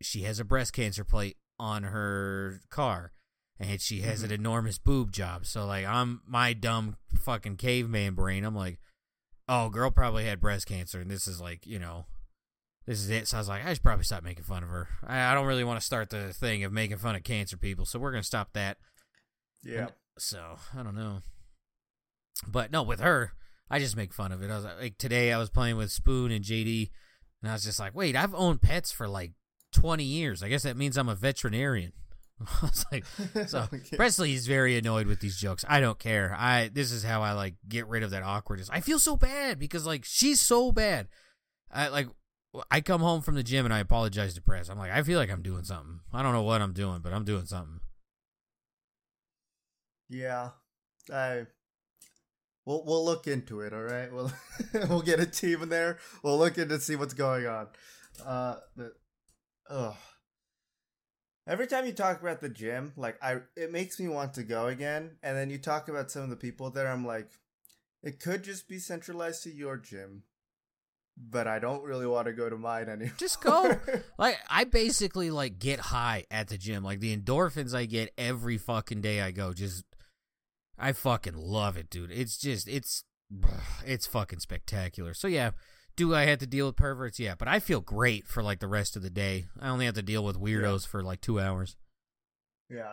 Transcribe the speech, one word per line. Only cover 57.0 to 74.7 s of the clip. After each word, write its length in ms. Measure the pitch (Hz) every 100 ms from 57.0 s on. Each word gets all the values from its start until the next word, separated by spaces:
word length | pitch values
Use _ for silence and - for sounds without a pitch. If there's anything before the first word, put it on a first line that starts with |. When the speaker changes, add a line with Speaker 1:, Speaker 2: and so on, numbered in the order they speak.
| 143
Speaker 2:
going 320 | 131 135 127 120
on. 220 | 110 101 - - - - -
Uh, 320 | 135 127 127 113 - -
but, 160 | 117 - _ _ _ _ _ _ -
ugh. 280 | 139 113 101 - _ _ _ _ _ _ _ _ _ _ _ _ _ -
Every 200 | 185 247
time 180 | 262
you 80 | 254
talk 300 | 185 190 170
about 180 | 170 160
the 80 | 143
gym, 460 | 110 110 123 143 139
like, 260 | 120 110
I, 160 | 131 127 131
it 160 | - 165
makes 300 | 170 185 -
me 80 | 180
want 240 | 147 139
to 80 | 135
go 220 | 110 113 120
again. 500 | 131 143 151 160 156
And 140 | 143 135
then 140 | 139
you 80 | 139
talk 300 | 139 151 156
about 220 | 147 135
some 120 | 143
of 80 | 135
the 60 | 120
people 340 | 123 117 131
there, 180 | 135 135
I'm 160 | 127 123
like, 220 | 113 104 _ _ _ _ _ _ _
"It 160 | 151 139
could 260 | 170 190
just 220 | 196 190 -
be 120 | 185
centralized 640 | 180 170 165 170 170 165
to 80 | 170
your 260 | 147 139 131
gym, 460 | - 98 98 101 - _ _ _ _ _ _ _ _ -
but 280 | 117 120 110
I 120 | 110
don't 240 | 117 139
really 220 | 143 127 123
wanna 260 | 120 117
go 160 | 113 117
to 80 | 113
mine 320 | 113 113 110
anymore." 240 | 107 123 -
Speaker 1:
Just 240 | 359 -
go. 360 | 262 320 370 - - 254
Speaker 2:
<laughs> 220 | - -
Speaker 1:
Like, 200 | 240 165 -
I 160 | 160
basically, 640 | 247